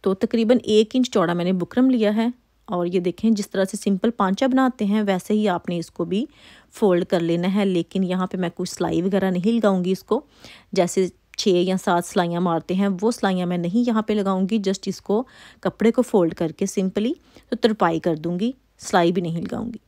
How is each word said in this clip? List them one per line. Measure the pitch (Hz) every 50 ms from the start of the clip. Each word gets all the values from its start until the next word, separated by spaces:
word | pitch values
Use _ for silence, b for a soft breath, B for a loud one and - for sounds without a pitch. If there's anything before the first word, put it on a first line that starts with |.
| -
तो | 196 190
तकरीबन | - 247 220 - 226 226 214 254 247 -
एक | - 214 214 220 214 -
इंच | 262 247 -
चौड़ा | - 214 170 165 175
मैंने | 175 175 180 190
बुकरम | 180 175 - - 247 254 262
लिया | 254 233 214 202
है। | 214 220 226 247 247 _ _ _ _ _ _
और | - - 175 175
ये | 175 175 185
देखें, | 175 175 175 - - 226 226
जिस | 202 202 -
तरह | - 190 196
से | 196 -
सिंपल | 202 - 208 196 185 - 233
पांचा | 233 - 202 185 190 - 269
बनाते | 269 254 262 262 254 247 - 214
हैं, | 196 208 214 214
वैसे | 196 190 180 - - 208
ही | 214 214
आपने | 202 175 170 - - 175
इसको | 170 165 - _ - 170
भी | 170 180 208 277 B B B B B B B B B
फोल्ड | _ - 226 202 180 175 170
कर | - - 170
लेना | 170 170 254 269 175
है। | 190 190 208 202
लेकिन | 196 180 170 170 _ - 190 190
यहाँ | 175 180 185 185
पे | 185 -
मैं | 185 180 170
कुछ | - - 180 -
सिलाई | - - 180 165 165 165
वगैरह | 175 196 190 190 190 190
नहीं | 180 180 170 220 233
लगाऊंगी | 233 214 208 190 185 175 180
इसको, | 190 - - - 214 262 - B B B B B B B B B -
जैसे | 185 175 185 - 196 185 175 _ _ _ _ -
छः | - - 214 180 175
या | 180 185 185
सात | 185 - 208 175 175 170
सिलाइयाँ | - - 196 175 170 170 175
मारते | 185 175 165 160 - - 180
हैं, | 190 202
वो | 202 190 175 202 226
सिलाइयाँ | 240 - - 196 185 180 180
मैं | 175 180
नहीं | 175 170 180 180 240 247
यहाँ | 247 220 220 214
पे | - 208
लगाऊंगी। | 208 190 196 190 185 190 180 220 226
just | 196 190 196 - -
इसको | 196 180 - _ - 202 220 254 B B B B B B B -
कपड़े | 185 - - 208 226
को | 226 -
फोल्ड | 240 - - 208 175 160 -
करके | - 175 160 156 - 196
simply | 196 - 208 190 190 - 202 214 240 349 b b b b b b _
तो | -
तरपाई | 226 - 226 214 - 190 170 165 160
कर | - 180 160
दूंगी, | 151 156 170 175 180 214 247 269 _ _ _ _ _
सिलाई | - - - 185 170 165
भी | 170 196
नहीं | 175 165 165 170
लगाऊंगी। | - 185 - 113 107 - - 208 _